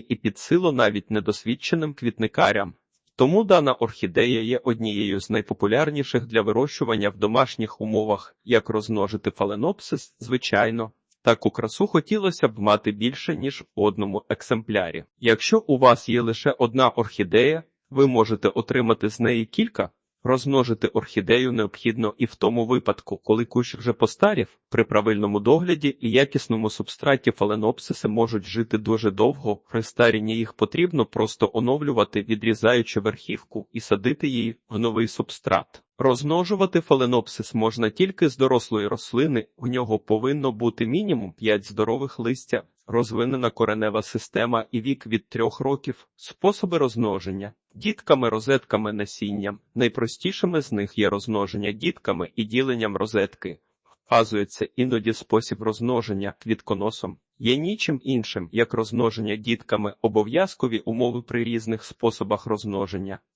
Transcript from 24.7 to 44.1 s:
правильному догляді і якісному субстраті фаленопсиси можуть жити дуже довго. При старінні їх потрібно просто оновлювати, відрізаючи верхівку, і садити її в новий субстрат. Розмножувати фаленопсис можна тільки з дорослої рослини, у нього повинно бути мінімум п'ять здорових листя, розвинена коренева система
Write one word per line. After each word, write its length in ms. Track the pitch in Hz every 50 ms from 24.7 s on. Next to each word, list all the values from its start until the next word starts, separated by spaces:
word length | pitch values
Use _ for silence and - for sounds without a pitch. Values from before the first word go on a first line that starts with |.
| - 113 110
правильному 560 | - - 107 104 110 107 101 104 101 104 104
догляді 580 | 101 123 147 165 180 180 170 151 143 143 - -
і 100 | - 113
якісному 580 | 113 127 143 139 - 139 - - 113 110 110 107
субстраті 600 | - - 101 - - - - 143 139 127 - 120
фаленопсиси 760 | - - 101 104 107 107 107 107 - - - - - - - 107
можуть 380 | 107 117 117 113 117 104 92
жити 320 | - 107 117 113 - - 107
дуже 340 | 104 110 113 107 113 104
довго. 440 | 95 101 110 131 139 135 - 110 104
При 280 | - _ _ - 113 110
старінні 540 | - - - 120 117 110 107 107 110 113 113
їх 160 | 110 107 -
потрібно 520 | - 107 - - 147 175 180 165 135 110
просто 460 | - - - 110 110 - - 110 98 -
оновлювати, 680 | 110 113 123 139 151 151 143 127 110 101 - - 107
відрізаючи 800 | 101 113 113 104 107 113 107 - 110 113 123 120 113 - - 107
верхівку, 680 | 98 110 - - - - 107 - - _ - 110 - -
і 80 | - 113
садити 480 | - - 107 98 98 123 147 143 160 143
її 280 | 127 117 113 113 113 - _ -
в 100 | 110 107
новий 280 | 117 117 107 110 113 107
субстрат. 760 | - - 113 - - - - - 95 92 - - - - _ _ _ -
Розмножувати 840 | - 131 123 123 147 147 160 175 180 175 208 185 190 185 - 170
фаленопсис 720 | 160 - 147 131 127 120 127 120 113 - - - 110 - -
можна 360 | 113 110 113 104 113 113 107
тільки 400 | - - 185 190 190 - 175 139
з 80 | 123 -
дорослої 500 | 135 131 127 120 - - 113 107 101 104
рослини, 600 | 110 107 - - - 120 147 160 135 113 104 - _ -
у 100 | 117 117
нього 320 | 123 123 123 107 110 104
повинно 520 | - - 107 110 120 135 143 151 135 131
бути 340 | 110 107 120 117 113 - 117
мінімум 460 | 110 139 185 214 196 156 113 101 92
п'ять 340 | - _ 110 110 104 101 98
здорових 540 | - 101 104 107 113 113 131 139 135 - -
листя, 440 | 113 117 131 - - - - 107 - _ _ _ _ -
розвинена 600 | 107 117 113 107 113 110 117 131 135 127 123 113
коренева 520 | - - 113 107 107 110 110 107 101 110
система 640 | 104 -